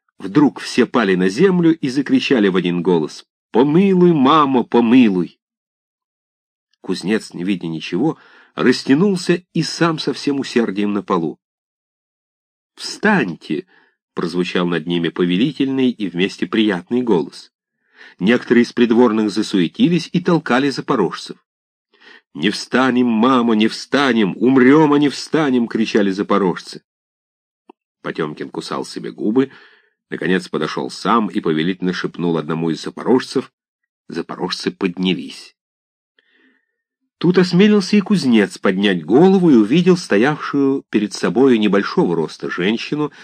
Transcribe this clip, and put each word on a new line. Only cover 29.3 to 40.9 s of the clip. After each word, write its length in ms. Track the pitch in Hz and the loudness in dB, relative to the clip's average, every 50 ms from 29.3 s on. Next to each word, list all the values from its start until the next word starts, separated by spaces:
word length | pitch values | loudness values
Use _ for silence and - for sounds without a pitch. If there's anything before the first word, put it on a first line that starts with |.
| 113 131 139 139 - - - _ _ _ _ _ _ _ _ - | 0 0 0 -2 -4 -20 -20 _ _ _ _ _ _ _ _ -12
наконец 380 | - - - 82 92 90 90 - | -10 -6 -2 0 -2 -2 -2 -4
подошёл 420 | - 78 80 76 - 80 67 64 | -6 -6 -6 -4 -6 -8 -8 -10
сам 380 | - - - 92 110 117 107 98 | -10 -6 -2 0 0 0 0 -2
и 120 | - 104 | -4 -4
повелительно 520 | 82 87 78 78 80 90 95 - 92 90 | -2 -2 -2 -2 -2 -4 -4 -4 -4 -6
шепнул 460 | 90 - - 85 - - 85 87 82 80 | -4 -4 -8 -8 -6 -4 -4 -2 -2 -4
одному 320 | 73 76 80 80 82 82 | -4 -6 -6 -4 -4 -4
из 120 | 78 - | -4 -6
запорожцев. 720 | - - - - - 98 120 127 - - - 135 - - _ _ _ _ _ _ _ _ _ _ _ - | -8 -14 -12 -6 0 0 0 0 0 -2 -6 -6 -6 -6 _ _ _ _ _ _ _ _ _ _ _ -12
Запорожцы 640 | - 82 82 - - 85 90 90 - - - 95 | -10 -10 -10 -10 -10 -8 -8 -8 -8 -6 -8 -8
поднялись. 840 | 90 - 101 92 87 - 92 92 90 90 - - - - - - _ _ _ _ _ _ _ _ _ _ _ _ _ _ _ _ _ _ _ _ _ _ _ _ _ _ _ _ _ _ _ _ _ - | -6 -4 -6 -6 -4 -2 -2 -2 -2 -4 -6 -14 -18 -20 -20 -20 _ _ _ _ _ _ _ _ _ _ _ _ _ _ _ _ _ _ _ _ _ _ _ _ _ _ _ _ _ _ _ _ _ -2
Тут 200 | - 170 180 190 | 0 2 4 2
осмелился 580 | 180 180 175 175 208 208 208 208 185 - - | 2 2 4 4 4 6 4 2 2 2 0
и 40 | 208 | 0
кузнец 580 | 196 - 208 175 139 131 117 107 98 92 - - | 2 2 0 0 2 2 4 4 2 2 -2 -4
поднять 460 | - 104 95 95 101 104 92 87 78 | -2 -2 0 2 2 0 0 0 0
голову 460 | 76 107 139 180 190 190 196 180 165 | 2 4 6 6 6 4 4 4 6
и 40 | 139 | 6
увидел 420 | 113 104 101 139 175 175 185 180 | 6 4 4 2 2 4 4 2
стоявшую 880 | - - - 107 101 117 147 151 143 - - - 143 139 135 135 - - - | 2 0 0 0 2 2 0 -2 -4 -6 -4 -2 0 0 0 0 -2 -6 -4